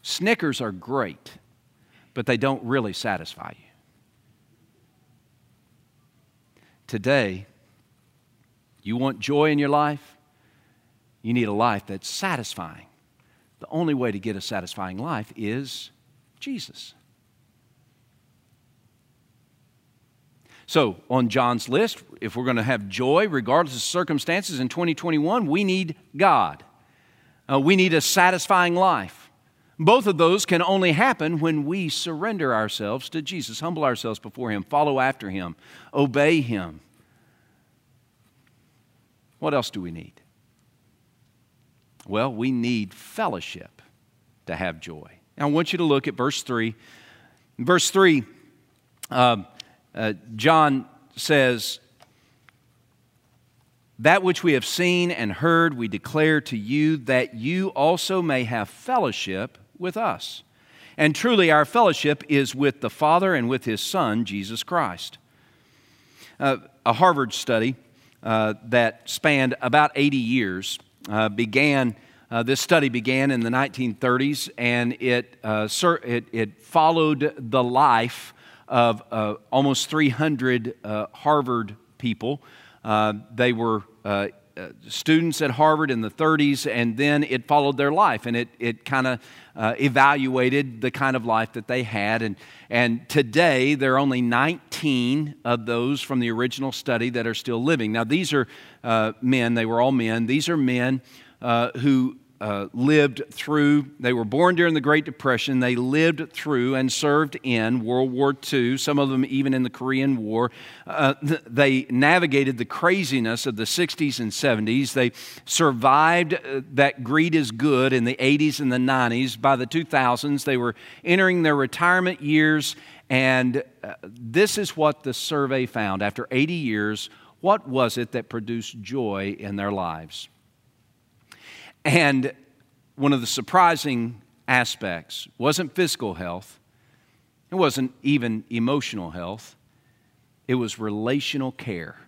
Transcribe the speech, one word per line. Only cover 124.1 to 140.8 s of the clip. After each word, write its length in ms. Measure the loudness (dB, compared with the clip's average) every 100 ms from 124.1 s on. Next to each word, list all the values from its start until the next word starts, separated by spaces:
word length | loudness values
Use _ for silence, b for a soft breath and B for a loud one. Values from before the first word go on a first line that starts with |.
| -16 -2 2 2 0
is 200 | -6 0
what 260 | 0 0
the 100 | -8
survey 520 | -8 -4 -2 -2 -2 -4
found. 360 | -4 -4 -2
After 260 | -4 -4 -4
eighty 220 | 0 0
years, 560 | 0 -4 -2 -2 -6 -10 b b b
what 260 | 0 0 0
was 300 | 0 0 0
it 140 | -6
that 160 | -6 -6
produced 520 | -10 -6 -8 -8 -14
joy 540 | -8 -6 -4 -4 -6 -8
in 200 | -8 -6
their 140 | -4
lives? 580 | -2 -4 -8 -12 -16 -18 _ _ _ _ _ _ _ _ _ _ B B B B B 0
And 480 | 4 4 2 -2 -8 _ _ _ _ _ -2
one 160 | 0
of 80 | 0
the 60 | -2
surprising 920 | -6 0 4 4 2 -2 -4 -4 -10 _ _ 0
aspects 800 | 0 0 -4 -8 -8 -10 -16 -16 _
wasn't 360 | 0 0 -4
physical 420 | -2 -2 -2 -6 -6
health. 440 | -8 -10 -14 -20 _ _ _ _ _ _ _ _ _
It 60 | 2
wasn't 380 | 2 2 -4 -4
even 400 | 0 0 0 -4 -4
emotional 640 | -2 0 -2 -4 -8 -10
health. 440 | -10 -10 -12 -16 _ _ _ _ _ _ _ _ _ -4
It 60 | -2
was 220 | -2
relational 760 | -6